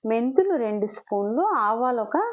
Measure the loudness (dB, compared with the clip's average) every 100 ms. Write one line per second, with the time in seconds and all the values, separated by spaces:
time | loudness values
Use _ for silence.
0 | -2 -2 2 2 2 0 0 -2 -4 -6
1 | -4 -2 0 0 0 2 0 0 0 0
2 | 0 -2 -2